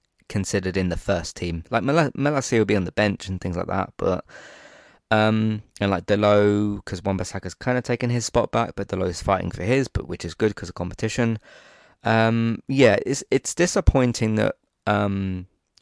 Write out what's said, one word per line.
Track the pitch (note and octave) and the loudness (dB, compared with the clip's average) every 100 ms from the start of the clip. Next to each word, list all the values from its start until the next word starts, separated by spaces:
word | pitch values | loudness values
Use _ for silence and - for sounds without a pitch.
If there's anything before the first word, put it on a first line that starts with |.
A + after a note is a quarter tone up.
| _ _ _ | _ _ _
considered | G#2+ F#2+ G#2 F#2 F#2 | -6 -2 -2 -2 -2
in | F#2 | 0
the | E2 | -2
first | - F#2 D#2+ - | -2 -2 -2 -8
team. | F2 E2 - | -6 -6 -4
Like, | A#2 | -4
Mala-, | G#2 D#3 D3 | 0 2 0
Malacia | - C#3 D3 - A#2 | 0 -2 0 0 2
will | G#2 | 4
be | G#2 | 2
on | |
the | F2 | 0
bench | - G#2 F#2+ - | 0 0 -2 -6
and | F#2+ | -6
things | G2 E2+ | -4 -4
like | F2 | -4
that, | F#2+ F2+ - | -4 -4 -2
but, | - F#2 - - - - - - - _ _ | -2 -2 -6 -20 -20 -20 -20 -20 -20 _ _
um, | A2 A2 A2 A2 A2 - - | 2 2 2 0 -2 -8 -4
and, | G2+ | 0
like, | F#2 - | 0 0
Dalot, | G#2 G#2 G#2 G#2 G#2 G#2 G2+ | 2 6 6 6 4 0 -4
'cause | - F2+ | -8 -8
Wan-Bissaka's | G2+ F#2+ F#2+ F#2+ F#2 | -4 -4 -4 -8 -10
kinda | - - B2+ | -8 -2 -2
taken | - A#2+ A#2+ | -2 -2 0
his | A#2+ A2+ | -2 0
spot | B2 - | 0 0
back, | A#2+ A#2 - | -2 -4 -6
but | G2+ | -6
Dalot's | F#2 F2+ F2 | -2 -2 -4
fighting | - F#2+ F2+ | -2 0 -2
for | F2 | -6
his, | F#2 C3 C3 | 0 0 0
but | - - | -4 -6
which | F2 E2+ | -8 -10
is | |
good | - A2 G2+ | -2 -2 -2
'cause | F2 | -12
of | - | -8
competition. | F2+ - A2 - A#2 A2 - - - - _ _ | -8 -4 -6 0 0 -2 -6 -20 -20 -20 _ _
Um, | - A2+ A2+ A#2 A2+ A2+ - | 0 2 4 2 0 -2 -2
yeah, | C3+ B2 G2+ - | 4 6 6 0
it's, | C#3 - | -6 0
it's | C3+ - - | -2 -2 -2
disappointing | F3 G#3 - C#3 B2 A#2 A2 G#2+ | 0 4 4 4 2 2 0 2
that, | G#2+ - _ _ - | 0 -2 _ _ -2
um, | G#2 G2+ G2 G2 F#2 F#2 _ _ _ | 0 0 -2 -4 -6 -10 _ _ _